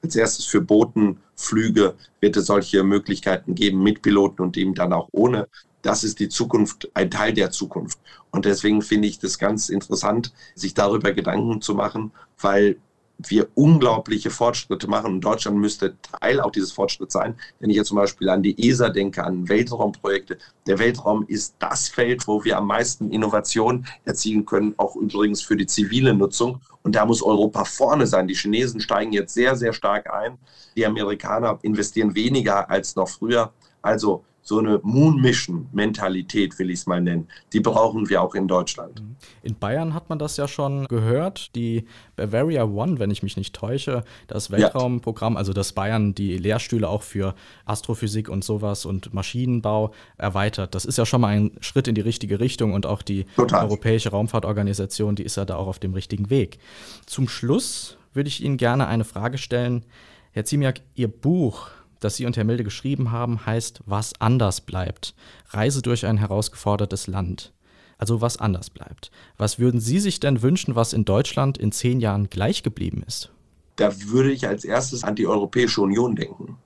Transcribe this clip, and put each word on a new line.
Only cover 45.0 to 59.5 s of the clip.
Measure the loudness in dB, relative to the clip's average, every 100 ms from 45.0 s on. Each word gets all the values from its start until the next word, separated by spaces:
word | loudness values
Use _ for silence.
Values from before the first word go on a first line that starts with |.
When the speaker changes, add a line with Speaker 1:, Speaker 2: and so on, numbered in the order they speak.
| -4 -4 -2 -2
Speaker 2:
also | -2
dass | -2 -2
Bayern | -2 -2 0 0
die | 0 -2 -2
Lehrstühle | 0 -2 0 -2 0
auch | -2
für | -4 -4 -4 -4 -14 -20 -6
Astrophysik | -6 -4 -4 -2 -4 -4
und | -6
sowas | -4 -4 -2 -6 -4
und | -6 -6
Maschinenbau | -6 -6 -4 -2 0 0 0 0 -4 -20 _
erweitert. | -4 0 -2 -2 -6 -6
Das |
ist | -4 -2
ja | 2
schon | 2
mal | 4
ein | 4 2 -2
Schritt | -4 -2 0
in | 0
die |
richtige | 0 -2 -4 -2
Richtung | -2 0 0
und | 0 -2
auch | -4
die | -4 -4 -4 0
Speaker 1:
Total. | 2 4
Speaker 2:
Europäische | 2 0 2 0 2
Raumfahrtorganisation, | 0 0 -2 -2 -2 0 -2 -4 -2 -2 -2
die |
ist | -4 -6
ja | -4
da | -4
auch | -6
auf | -6
dem | -4
richtigen | -6 -6 -4 0
Weg. | 2 0 -4 -20 -20 -20 -20 -14
Zum | -4 -4
Schluss | -2 0 0 0 -8 -12 -18 _
würde | -6 -4
ich | -4
Ihnen | -4 0
gerne | 2 2 0
eine | 0 -2
Frage | -4 -6 -6
stellen. | -4